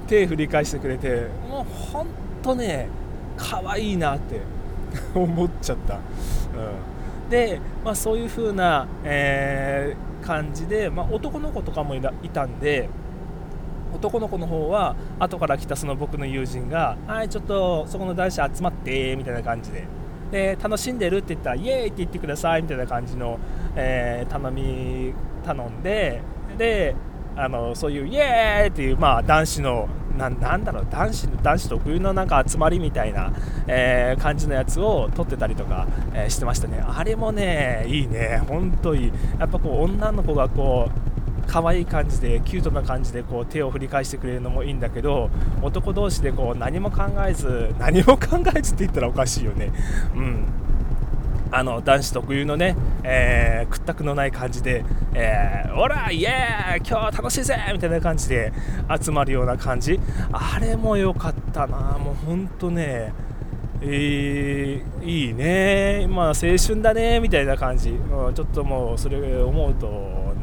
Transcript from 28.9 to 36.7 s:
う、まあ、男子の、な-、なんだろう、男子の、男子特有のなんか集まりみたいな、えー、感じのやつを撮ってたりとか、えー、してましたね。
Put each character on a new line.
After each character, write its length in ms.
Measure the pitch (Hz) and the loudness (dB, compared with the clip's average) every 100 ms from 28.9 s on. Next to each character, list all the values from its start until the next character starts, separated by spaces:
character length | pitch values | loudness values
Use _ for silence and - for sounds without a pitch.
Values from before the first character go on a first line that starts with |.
う、 40 | 135 | 4
ま 220 | 151 117 | 6 4
あ、 40 | |
男 240 | 113 156 160 | 6 4 4
子 160 | - | 0
の、 260 | 139 120 104 - - 135 | 0 0 -2 -4 -2 -2
な-、 140 | 131 | 0
な 260 | 120 127 185 | 0 0 0
ん 80 | |
だ 80 | 196 | 0
ろ 100 | 120 | -2
う、 40 | - | -2
男 240 | - 208 | 0 0
子 160 | - - | 0 -2
の、 140 | - | 2
男 160 | 147 170 | 2 2
子 100 | - | 2
特 220 | 113 - | 0 0
有 100 | 131 | 0
の 120 | 196 | 2
な 120 | 190 | 0
ん 20 | 185 | 4
か 140 | 143 131 | 4 4
集 100 | - | 2
ま 140 | 156 | 2
り 80 | 175 | 2
み 140 | 156 | 0
た 120 | 135 | 0
い 80 | 110 | 0
な、 200 | 101 107 - - - - | 0 0 0 -2 -2 0
え 480 | 127 127 123 123 131 | 2 4 4 2 2
ー、 60 | |
感 160 | 151 151 | 2 2
じ 100 | 156 | 2
の 60 | |
や 100 | 135 | 2
つ 160 | 127 165 | 2 2
を 300 | 208 175 107 | 2 2 2
撮 100 | - | 0
っ 20 | 170 | -2
て 100 | 135 | 0
た 100 | 110 | 0
り 100 | - | 0
と 80 | |
か、 240 | 95 92 92 - - | 0 0 0 0 0
え 120 | 110 107 | 0 0
ー、 40 | |
し 80 | - | 0
て 60 | |
ま 100 | 120 | 0
し 60 | 117 | 0
た 80 | |
ね。 140 | - | 0